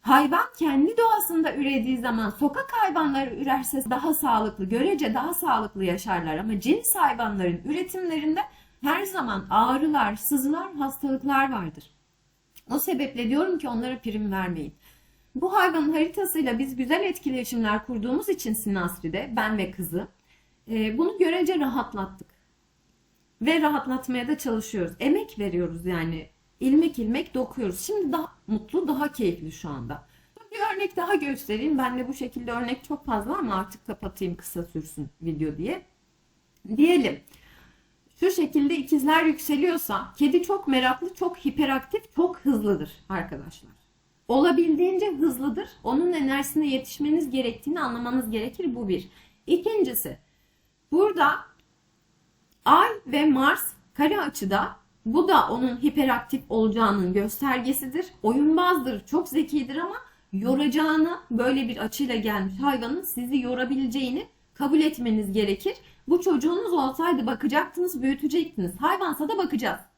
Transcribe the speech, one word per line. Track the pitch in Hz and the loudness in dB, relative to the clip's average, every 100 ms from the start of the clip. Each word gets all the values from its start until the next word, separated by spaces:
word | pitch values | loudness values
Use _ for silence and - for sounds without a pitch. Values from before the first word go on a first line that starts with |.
hayvan | 233 269 294 349 - - | 6 6 6 2 -2 -2
kendi | 320 269 320 466 | 0 4 2 4
doğasında | 453 427 427 330 320 285 | 4 2 0 0 0 0
ürediği | 277 269 240 254 | 0 0 0 -2
zaman | 247 226 214 | -2 -2 -4
sokak | - 285 508 539 | 0 -2 -2 -4
hayvanları | 466 403 311 302 277 269 | 0 0 2 0 0 -4
ürerse | 214 277 269 254 269 226 | -4 -2 -2 0 -4 -2
daha | 254 311 | -2 0
sağlıklı, | 302 285 226 214 208 | 0 2 2 0 -4
görece | 190 233 320 339 269 | -2 0 2 2 0
daha | 226 302 | -2 -2
sağlıklı | 339 330 240 214 196 | -2 0 0 -2 -2
yaşarlar. | 185 185 226 180 165 156 | -2 -2 -2 -4 -2 -4
Ama | 214 208 | -2 -2
cins | 254 415 - | 2 0 2
hayvanların | 403 294 240 226 202 180 175 | 2 2 2 -4 0 -2 -2
üretimlerinde | - 320 370 370 359 311 302 330 - - _ _ | -4 -4 -4 -6 -4 -2 0 -2 -4 -10 _ _
her | 285 339 | -2 -2
zaman | 381 381 247 196 190 | -2 -4 -4 -6 0
ağrılar, | 214 247 269 311 294 208 214 | 2 4 2 2 2 0 -2
sızılar, | - 285 269 320 370 | 0 0 2 -2 -4
hastalıklar | 311 - - 285 269 269 269 277 | -6 -6 -4 -4 -2 0 0 0
vardır. | 226 165 151 - _ _ _ _ _ _ - - | -2 -6 -12 -20 _ _ _ _ _ _ -20 -6
O | 294 | -4
sebeple | - 277 277 240 226 | -2 -2 -2 -2 0
diyorum | 277 370 339 | 2 2 0
ki | 277 | -2
onlara | 226 254 254 | -4 -4 -6
prim | 233 214 208 | -6 -4 -2
vermeyin. | 190 180 165 147 - _ _ _ _ _ | -2 -2 -4 -8 -12 _ _ _ _ _
Bu | 262 359 | -4 0
hayvanın | 392 370 320 294 | 4 4 2 2
haritasıyla | 320 330 403 381 320 254 233 | 2 0 0 -2 0 0 0
biz | 269 254 | -2 -4
güzel | 254 339 | 0 0
etkileşimler | 392 359 285 254 240 240 220 247 - | 0 -4 -4 -4 -4 -2 0 -2 -2
kurduğumuz | 233 233 285 - | -6 -2 -2 -2
için | 359 233 | -4 -2
Sinasri'de, | 220 208 190 180 - 165 185 269 240 | -4 -2 -2 -2 -4 -6 -6 -4 -2
ben | 214 214 | 0 -2
ve | 185 | -4
kızı, | - 160 170 254 _ _ _ _ _ - | -6 -6 -6 -6 _ _ _ _ _ -6
e, | 220 220 226 | -2 0 0
bunu | 339 403 | 0 2
görece | 349 349 339 359 | 2 2 0 2
rahatlattık. | 269 247 - 208 190 - - _ _ _ _ _ _ _ _ _ _ _ | 0 -2 -4 -6 -8 -10 -20 _ _ _ _ _ _ _ _ _ _ _
Ve | 240 330 | 2 4
rahatlatmaya | 302 294 262 262 - 247 240 | 2 0 -2 -6 -2 -4 -2
da | 294 | -4
çalışıyoruz. | 262 220 220 208 170 - | -2 -4 -4 -4 -4 -2
Emek | 262 370 427 - | 0 0 -2 -6
veriyoruz | 202 175 175 165 175 | -4 -2 -4 -4 -4
yani. | 170 160 160 160 _ _ _ | -2 -4 -6 -10 _ _ _
İlmek | 262 294 330 254 | 4 4 4 0
ilmek | 220 262 349 | -2 -2 -2
dokuyoruz. | 254 247 - 208 185 | -4 -4 -4 -4 -4
Şimdi | - 427 320 | -4 -2 0
daha | 320 311 _ - | -2 -4 _ -4
mutlu, | 214 - 339 311 | -4 -2 -4 -2
daha | 208 294 | -2 -2
keyifli | - 202 170 156 | 0 -2 -2 -10
şu | 156 156 | -12 -10
anda. | 139 120 143 - _ _ - - | -10 -10 -12 -14 _ _ -20 -16
Bir | 415 427 392 | -4 -2 -2
örnek | 381 - | -4 -2
daha | 349 | 0
göstereyim. | 381 285 269 - 214 294 285 | 0 0 -6 -6 -4 0 0
Ben | 254 247 | 0 -2
de | 247 | -6
bu | |
şekilde | 269 247 254 240 | -8 -8 -8 -6
örnek | 240 240 262 | -6 -4 -6
çok | - 294 | -6 -8
fazla | - 214 208 381 | -4 -4 -2 -4
ama | 254 | -2
artık | 190 190 - - | -2 -4 -12 -12
kapatayım | 208 190 - 185 175 | -10 -10 -6 -6 -6
kısa | - 175 | -10 -10
sürsün | 170 165 156 - 143 _ | -8 -10 -10 -12 -12 _
video | 165 151 156 147 | -8 -4 -6 -4
diye. | 196 370 _ _ _ _ _ _ _ _ - 220 | -6 -6 _ _ _ _ _ _ _ _ -6 4
Diyelim, | 320 349 220 143 - - - - - _ _ _ _ _ | 6 6 4 -4 -14 -20 -20 -20 -20 _ _ _ _ _
şu | 370 | 2
şekilde | 359 302 302 285 330 | 2 2 2 2 0
ikizler | 269 302 277 320 | 2 2 4 6
yükseliyorsa | 320 311 - 294 349 330 - 196 - - | 4 2 -2 2 2 0 -2 -4 -6 2
kedi | 285 339 | 4 4
çok | 349 392 285 | 2 -2 2
meraklı, | 262 254 254 349 | 2 2 0 -4
çok | - 359 - | -4 -4 -2
hiperaktif, | 294 - 277 269 - 427 - - | -4 0 0 0 -2 -6 -4 0
çok | 359 - | 0 0
hızlıdır | 277 226 208 175 151 - - | 0 2 2 0 -2 -12 -8
arkadaşlar. | 190 - 143 147 - - _ _ _ _ _ - | -8 -6 -12 -14 -20 -20 _ _ _ _ _ 2
Olabildiğince | 254 349 269 339 302 359 381 415 | 6 6 6 4 4 4 2 0
hızlıdır. | 285 311 247 277 220 427 - | 2 0 2 -2 -4 -8 -8
Onun | - 269 349 | 0 2 2
enerjisine | 330 269 277 277 302 302 | 2 0 0 0 0 2
yetişmeniz | 262 262 - 294 320 285 | 0 -4 -4 0 2 2
gerektiğini | 262 233 226 285 339 | -2 -2 -4 -4 -2
anlamanız | 269 233 240 254 220 | -2 -4 -2 -2 0
gerekir. | 214 240 - 349 | -4 -4 -4 -4
Bu | 240 208 | -4 -2
bir. | 180 - - _ _ - | -2 -4 -20 _ _ 0
İkincisi, | 349 427 427 269 233 143 - _ _ _ _ _ _ _ | 2 2 2 0 0 -6 -10 _ _ _ _ _ _ _
burada | 320 415 349 294 - - _ _ _ _ _ _ _ _ _ _ _ | 2 4 4 2 2 -8 _ _ _ _ _ _ _ _ _ _ _
Ay | - 311 466 415 - | 4 6 6 0 -2
ve | 294 | 2
Mars | 311 262 277 349 - - _ | 4 4 4 2 -4 -10 _
kare | - 302 403 | 0 2 2
açıda. | 294 - 196 196 - - _ _ 220 | -2 -4 -2 0 -2 -8 _ _ 0
Bu | 285 359 | 2 6
da | 320 - | 4 4
onun | 233 254 240 | 0 -2 0
hiperaktif | 285 302 262 233 - 262 - | 0 2 2 2 -2 -6 -2
olacağının | 220 220 220 220 202 180 | 2 2 4 2 4 2
göstergesidir. | 196 214 - 277 254 247 269 262 294 359 - | 0 0 -2 -2 0 0 -2 -4 -6 -8 -2
Oyunbazdır, | 208 254 294 330 359 339 254 208 - | 0 4 4 4 4 2 0 -6 -2
çok | 311 339 | -2 0
zekidir | 285 - 294 247 277 | -2 0 -2 -4 -6
ama | 349 427 - _ _ | -6 -8 -14 _ _
yoracağını, | 190 233 269 294 285 311 311 320 349 - | -4 0 2 2 2 2 4 2 0 -4
böyle | 233 254 269 233 | 0 2 2 -2
bir | 226 | -4
açıyla | 220 - 262 233 | -6 -4 -2 0
gelmiş | 214 208 190 190 | 0 0 -2 0
hayvanın | 277 262 233 330 | 0 0 -2 -4
sizi | - 247 247 269 | -4 -6 -2 -2
yorabileceğini | 247 254 254 269 262 262 262 277 - _ _ | 0 -2 -2 0 -2 -2 -2 -4 -8 _ _
kabul | - 285 302 | -4 2 4
etmeniz | 311 302 240 214 202 | 4 2 0 0 0
gerekir. | 196 202 196 392 - - - - | 0 2 0 -2 -6 -16 -20 0
Bu | 349 | 2
çocuğunuz | 370 294 302 359 453 | 4 2 2 0 0
olsaydı | 339 262 262 339 277 233 | 0 0 0 0 2 0
bakacaktınız, | 233 277 294 320 - 359 285 | -2 0 0 0 -4 -4 0
büyütecektiniz. | 262 269 285 320 311 - 180 - | -2 0 0 0 -2 -4 -6 -2
Hayvansa | 302 381 359 - 302 | -2 0 -2 -2 -2
da | 415 | 0
bakacağız. | 339 240 220 - - | 0 0 -2 -4 -12